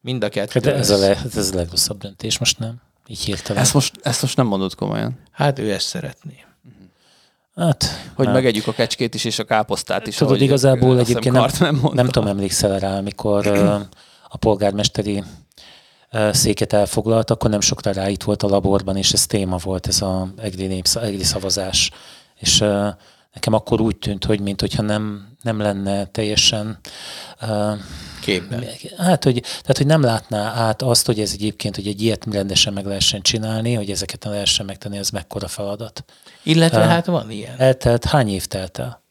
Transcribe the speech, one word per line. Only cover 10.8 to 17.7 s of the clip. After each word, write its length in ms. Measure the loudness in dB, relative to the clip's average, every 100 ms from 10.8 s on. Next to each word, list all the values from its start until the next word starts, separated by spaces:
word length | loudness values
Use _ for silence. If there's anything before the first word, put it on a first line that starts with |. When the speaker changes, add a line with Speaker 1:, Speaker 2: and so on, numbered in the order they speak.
| 6 6
Speaker 3:
azt 80 | 4
hiszem, 100 | 2
Speaker 2:
egyébként 180 | 4
nem, 80 | 4
Speaker 3:
Cartman 300 | 2 2 2
mondta. 280 | 4 2 2
Speaker 2:
nem 60 | 2
tudom, 180 | 2 0
emlékszel 500 | 0 -2 2 2 2
rá, 180 | 0 -2
amikor, 480 | -4 -4 0 2 2
ö, 280 | 4 4 2 -4 -16 -20 _ -16
a 80 | 0
polgármesteri, 840 | 2 4 2 0 -2 -2 -2 -4 -6 -14 _ _ -20 -20 _ _ _
ö, 180 | 0 2
széket 400 | 2 2 2 2
elfoglalta, 600 | 2 2 0 2 2 2
akkor 160 | 2 2
nem 100 | 2
sokkal 320 | 0